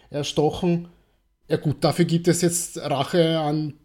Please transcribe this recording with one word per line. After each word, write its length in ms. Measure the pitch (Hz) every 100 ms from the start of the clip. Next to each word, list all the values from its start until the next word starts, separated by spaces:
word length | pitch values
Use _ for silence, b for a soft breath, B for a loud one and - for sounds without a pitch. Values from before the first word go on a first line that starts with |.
| B
erstochen." 800 | 143 143 - 151 - 180 170 170 _ _ _ _ _ -
Ja 80 | 160
gut, 260 | 156 123
dafür 220 | 160 - 156
gibt 220 | 165 175
es 140 | 165
jetzt 360 | 175 170 - 170
Rache 640 | 147 135 139 180 160 165
an 340 | 151 156 151 -